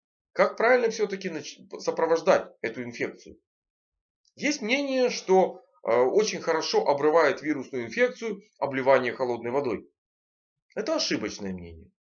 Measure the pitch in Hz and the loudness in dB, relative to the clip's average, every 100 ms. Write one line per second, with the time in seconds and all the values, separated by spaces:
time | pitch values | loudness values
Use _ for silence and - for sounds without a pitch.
0 | _ _ _ - 196 - 220 254 233 220 | _ _ _ 0 0 2 4 4 2 -2
1 | 208 196 185 156 - - - - - 160 | -4 -4 -8 -8 -10 -16 -18 -8 -6 -2
2 | 165 165 160 151 - - 113 127 120 117 | 0 2 4 2 2 -8 -8 -8 -12 -6
3 | 117 - - 107 _ _ _ _ _ _ | -8 -8 -20 -20 _ _ _ _ _ _
4 | _ _ _ _ 240 294 214 269 277 262 | _ _ _ _ -4 -2 0 0 0 0
5 | 247 - - 190 175 - _ _ - 120 | 0 -2 2 4 4 -2 _ _ 0 4
6 | 131 185 214 175 170 160 156 220 - 139 | 4 4 0 -2 -2 -2 0 0 2 2
7 | 151 160 151 127 147 139 123 131 117 165 | 4 4 4 2 -2 -4 -4 -6 -6 0
8 | 247 - 226 196 - _ - 131 131 135 | 0 0 -8 -10 -14 _ -4 0 4 4
9 | 123 - 127 117 120 131 131 98 - _ | 4 -4 -4 -4 -2 -2 -2 -6 -8 _
10 | _ _ _ _ _ _ _ - 226 320 | _ _ _ _ _ _ _ -8 -4 -4
11 | - 151 104 - 98 92 85 80 - _ | -2 -4 -6 -8 -10 -10 -12 -18 -20 _